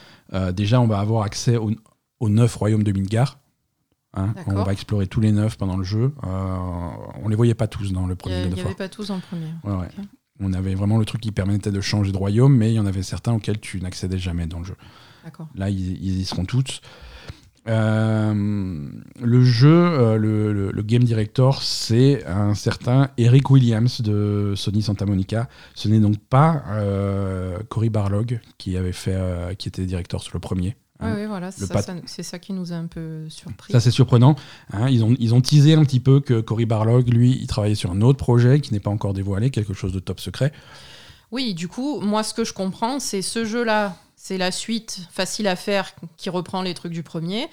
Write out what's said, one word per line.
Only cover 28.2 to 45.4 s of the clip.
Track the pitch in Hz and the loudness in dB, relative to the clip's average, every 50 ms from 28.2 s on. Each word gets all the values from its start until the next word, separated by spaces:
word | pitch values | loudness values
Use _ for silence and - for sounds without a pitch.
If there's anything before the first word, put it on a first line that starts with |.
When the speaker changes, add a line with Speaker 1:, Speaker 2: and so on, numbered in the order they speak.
| 117 117 95 - - - _ _ | -2 -2 -4 -6 -8 -14 _ _
Speaker 1:
qui | - 95 92 | -8 -4 -4
avait | 92 92 90 90 | -2 -2 -2 -4
fait, | - - 95 95 | -4 -4 -4 -2
euh, | 95 92 92 90 87 87 90 92 | -2 -2 -2 -4 -4 -6 -8 -8
qui | - - - | -8 -10 -10
était | - - 95 | -6 -6 -6
directeur | 92 92 87 87 - - 92 - | -4 -4 -6 -6 -6 -8 -10 -10
sur | - - | -8 -10
le | 87 | -10
premier. | - - 90 90 87 98 - - _ _ _ _ | -8 -6 -4 -4 -4 -4 -6 -8 _ _ _ _
Speaker 2:
Oui, | 214 226 | -6 -6
Speaker 1:
Hein. | 220 208 | -4 -4
Speaker 2:
oui, | 208 | -6
voilà, | 214 208 185 175 185 190 - | -6 -8 -8 -10 -10 -10 -10
Speaker 1:
Le | 196 | -8
Speaker 2:
ça, | 180 175 | -4 -4
Speaker 1:
pat- | 196 190 | -4 -4
Speaker 2:
ça, | - 185 170 - | -4 -8 -12 -12
c'est | - - - 170 | -14 -14 -14 -12
ça | - - 170 | -12 -12 -14
qui | - - 190 | -12 -10 -8
nous | 185 180 170 175 | -8 -8 -8 -8
a | |
un | 165 165 | -8 -8
peu | 165 - 165 160 160 160 156 156 160 | -10 -10 -10 -10 -10 -10 -12 -12 -14
surpris. | - - - 160 - - - - 123 | -16 -16 -16 -16 -16 -16 -8 0 2
Speaker 1:
Ça, | 120 | 2
c'est | 107 123 | 2 4
surprenant. | - - 123 - 127 113 123 143 156 - - - - - - - - | 4 2 2 4 6 6 6 6 4 2 -2 -12 -20 -20 -16 -10 -4
Hein, | 98 117 135 | -2 0 2
ils | 131 117 110 | 2 2 4
ont, | 107 123 131 | 2 2 2
ils | 117 113 117 | 2 2 2
ont | 123 | 4
teasé | 123 - 147 151 139 151 160 | 4 6 6 6 8 8 8
un | 156 156 | 6 6
petit | 131 - 123 | 4 2 2
peu | - 135 135 143 | 4 6 4 4
que | 143 - 123 113 | 4 4 0 0
Cory | 110 - 113 110 117 | 0 0 0 0 0
Barlog, | 110 117 107 107 113 120 127 123 120 | 0 2 2 4 4 4 4 4 4
lui, | 120 117 120 123 131 - | 4 6 6 4 4 2
il | - 131 | -2 -4
travaillait | - 110 104 104 104 | -2 0 0 0 0
sur | - - 90 | 0 -2 -2
un | 87 101 110 | 0 4 4
autre | 123 139 - | 4 4 4
projet | - - 120 120 120 123 135 151 | 2 2 4 4 6 6 4 4
qui | 139 - 123 | 2 0 -4
n'est | 107 | -4
pas | - 104 | -2 -2
encore | 101 107 - 98 92 | -4 -2 -2 -4 -4
dévoilé, | 98 98 101 98 95 113 139 | -4 -2 -2 -2 0 0 0
quelque | 131 113 104 - 95 | 0 -2 -4 -4 -6
chose | - - 92 92 | -6 -4 -4 -4
de | 95 | -4
top | - - 92 - | -6 -6 -10 -8
secret. | - 92 90 - 131 151 - - - - - - - - - - - - - - _ _ 220 | -10 -10 -4 -2 -2 -2 -2 -6 -14 -20 -20 -20 -20 -20 -20 -20 -20 -20 -20 -20 _ _ -6
Speaker 2:
Oui, | 262 262 233 190 | -6 -4 -4 -4
du | 160 180 | -6 -8
coup, | 170 - 247 254 294 285 196 | -10 -8 -6 -6 -4 -4 -4
moi, | 185 208 208 214 220 | -2 -2 -2 -2 -2
ce | 214 - | -4 -4
que | - 226 | -4 -6
je | 226 - | -6 -6
comprends, | - 190 190 185 - 233 226 277 277 | -6 -6 -6 -4 -4 -4 -4 -4 -4
c'est | - - - 196 | -6 -6 -6 -6
ce | 180 - - 226 226 | -6 -4 -4 -4 -4
jeu-là, | 214 220 240 240 220 214 214 208 202 175 - _ _ _ | -4 -4 -2 -2 0 0 0 0 -2 -6 -10 _ _ _
c'est | _ - - 190 185 | _ -12 -10 -6 -4
la | 180 185 180 | -4 -4 -4
suite | - - - 226 226 226 - - 190 175 - | -6 -6 -6 -6 -6 -6 -10 -12 -14 -14 -12
facile | - - 185 180 - - | -8 -8 -6 -6 -4 -4